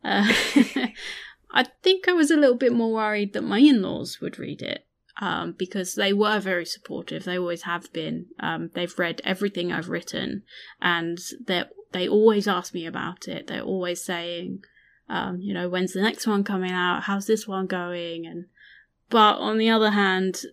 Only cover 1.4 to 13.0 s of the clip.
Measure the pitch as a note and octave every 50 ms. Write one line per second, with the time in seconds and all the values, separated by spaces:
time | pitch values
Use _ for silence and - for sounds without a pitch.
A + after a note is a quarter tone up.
1.4 | _ _ - - - - _ _ - F#4 F#4+ F#4 - F#4 F4+ E4+ D#4 D4 D#4+ D4+
2.4 | D4 C4 B3 A#3+ C4+ B3 A#3+ A#3 A3+ A3+ A3+ A3 G#3+ G#3+ G#3+ G#3 G#3 G3+ G3+ G#3+
3.4 | - - G3 G#3+ C#4 D4+ C#4 A3 F#3 - - - - F#3 - - - - - -
4.4 | - - - - - - - - _ _ _ _ _ _ _ - G3+ F3+ F3 F3
5.4 | F3 F3 E3+ _ F#3 F#3 - G3+ F#3 F#3 - G#3+ G#3 G3 G3 G3+ G#3+ G#3 G#3+ G#3
6.4 | G#3 F#3+ F#3 F3 E3+ - - - _ - - - - - E3 D#3 - F3+ F3+ F3+
7.4 | F3+ F3 F3 E3+ - F#3 E3+ F3 F3 - _ E3 D#3 D#3 D#3 E3 F3+ _ - -
8.4 | - D#3 D#3+ D#3+ E3+ E3+ _ F3 F3 F3 - - F3+ E3 E3+ - - - F#3 F#3
9.4 | G#3 G3+ G3+ F3+ F3 F3 E3+ D#3+ E3 F3+ E3+ E3+ - - - F3 - - - G3+
10.4 | - _ - - - - - _ - F3+ F3 E3+ E3 E3+ E3+ F3+ F3+ - - -
11.4 | A#3+ - F#3 F3 - - - - - _ - F#3 F3+ - - G#3 G#3+ A3+ A3 G#3
12.4 | G3+ G#3+ F#3+ F3 F3 - - F3+ E3 E3 E3 -